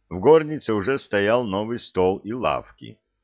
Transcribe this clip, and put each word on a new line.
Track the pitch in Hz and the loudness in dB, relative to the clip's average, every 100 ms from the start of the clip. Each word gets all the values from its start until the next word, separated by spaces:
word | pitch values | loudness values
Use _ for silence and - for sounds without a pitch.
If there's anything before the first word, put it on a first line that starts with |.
| _ | _
в | 90 | 0
горнице | 113 160 151 151 - | 4 6 4 -4 -2
уже | 107 98 135 | -2 -2 -4
стоял | - 101 101 123 117 | -2 0 2 2 0
новый | 95 107 117 | -4 -4 -8
стол | - 92 92 95 | -6 0 0 0
и | 101 | -6
лавки. | 123 101 67 - _ 57 - _ _ | -4 -2 -4 -6 _ -20 -20 _ _